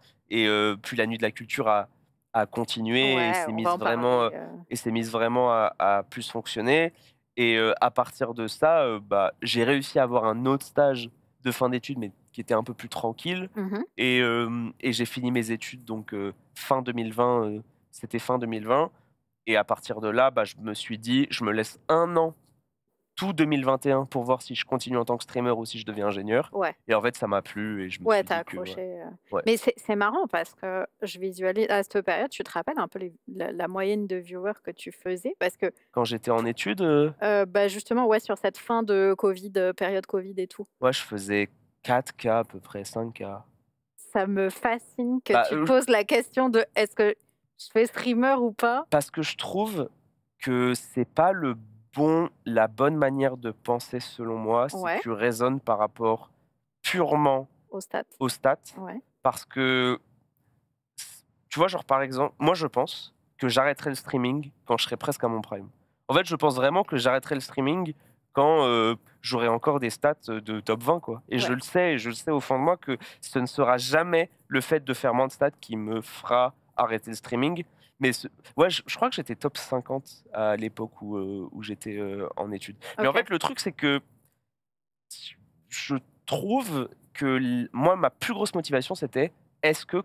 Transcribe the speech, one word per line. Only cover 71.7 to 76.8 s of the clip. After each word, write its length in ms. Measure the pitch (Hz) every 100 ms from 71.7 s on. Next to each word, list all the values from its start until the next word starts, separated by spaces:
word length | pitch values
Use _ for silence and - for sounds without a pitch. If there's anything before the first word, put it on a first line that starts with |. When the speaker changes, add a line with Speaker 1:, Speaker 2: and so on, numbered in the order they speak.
| 185 180 131
Speaker 1:
je 120 | 117
le 40 |
sais 160 | 113 -
au 100 | 147
fond 180 | - 131
de 40 |
moi 120 | 151 180
que 200 | - 123 - -
ce 180 | - 131
ne 80 | 123
sera 320 | - 123 123
jamais 520 | 127 151 175 165 175 _ _
le 140 | 135
fait 240 | - 156
de 100 | 135
faire 200 | 123 131
moins 120 | 120 131
de 60 |
stats 180 | - 147
qui 260 | - - 110
me 240 | 107 110
fera 540 | - - - 123 127 - _
arrêter 340 | -